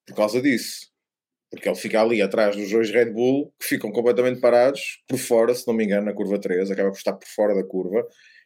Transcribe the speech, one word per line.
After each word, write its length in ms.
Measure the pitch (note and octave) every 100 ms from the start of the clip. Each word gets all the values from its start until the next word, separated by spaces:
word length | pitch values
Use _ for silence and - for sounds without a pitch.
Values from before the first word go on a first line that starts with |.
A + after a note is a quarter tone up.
| -
por 100 | G2
causa 260 | G#2 B2+
disso. 480 | C#3 A2+ - - - _ _ _ _ _ -
Porque 180 | - G2
ele 80 | -
fica 260 | G#2+ G#2+
ali 200 | A2+ A2+
atrás 340 | G2 A2 G#2 G2+
dos 140 | G2
dois 180 | A2+ A2+
Red 200 | A2 A#2
Bull, 420 | G#2+ B2 C#3 D3 -
que 60 | -
ficam 240 | C#3+ A2
completamente 480 | A#2 A#2+ A#2 B2+ B2+
parados 640 | B2 A#2+ B2 - - - -
por 100 | B2+
fora, 360 | B2+ A#2 A#2
se 140 | B2 -
não 60 |
me 100 | A2+
engano, 220 | G#2 G2+ G#2
na 80 |
curva 260 | G#2 F#2+ G2+
três, 300 | G2 F2+ -
acaba 200 | G2+ G2
por 60 | -
estar 160 | G2+
por 140 | G2 -
fora 260 | - G#2 G2
da 80 |
curva. 440 | - F#2 F2+ G#2+ - _ _ _